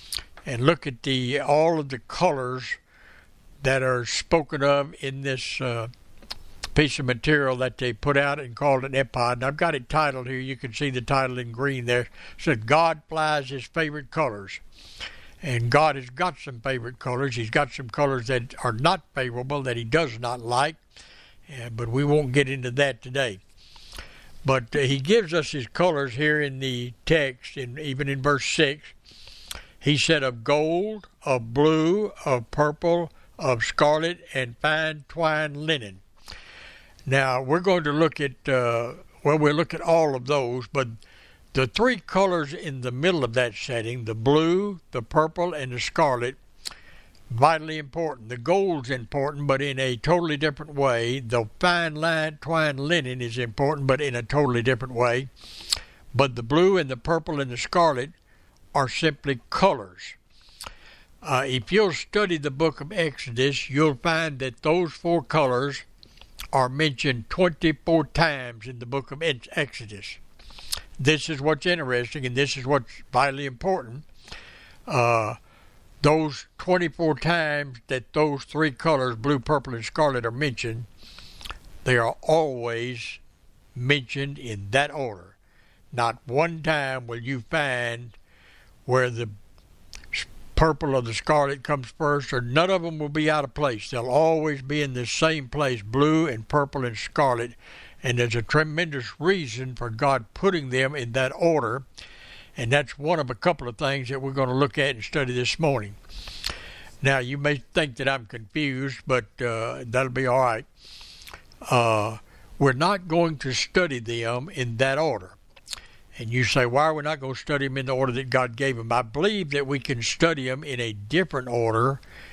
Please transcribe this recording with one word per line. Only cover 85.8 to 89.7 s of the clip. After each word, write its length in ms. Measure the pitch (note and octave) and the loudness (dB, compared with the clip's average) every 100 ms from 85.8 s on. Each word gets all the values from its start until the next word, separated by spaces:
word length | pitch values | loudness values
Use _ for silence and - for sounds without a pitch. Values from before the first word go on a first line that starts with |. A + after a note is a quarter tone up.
| _ | _
Not 240 | B2 A#2 A2+ - | 0 0 0 -2
one 360 | B2+ E3+ E3 | 0 0 0
time 420 | D#3 D3+ C3+ C3 A#2+ | -2 0 -2 -4 -6
will 160 | A#2 | -8
you 200 | A#2 C3 A2 | -6 -6 -2
find 640 | D#3+ C#3+ B2 A#2+ A#2 A#2+ - - _ - - - - - | -2 0 0 -2 -6 -10 -20 -20 _ -20 -20 -20 -12 0
where 240 | B2+ B2 | 2 2
the 200 | A2+ A2+ G#2 - - - | 0 -6 -8 -20 -20 -20